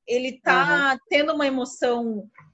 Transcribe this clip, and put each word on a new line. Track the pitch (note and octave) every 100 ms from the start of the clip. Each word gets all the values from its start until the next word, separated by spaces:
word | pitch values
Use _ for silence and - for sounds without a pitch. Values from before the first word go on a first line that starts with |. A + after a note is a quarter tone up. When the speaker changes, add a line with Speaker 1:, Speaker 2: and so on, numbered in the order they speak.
| -
Speaker 1:
ele | A#3+ B3+ B3+
tá | - C4 C#4+ D4 C#4
Speaker 2:
Aham. | C4 -
Speaker 1:
tendo | D4 D4+
uma | D4+ C#4
emoção | C4 B3 - B3 A#3+ A#3 G#3+ - _ -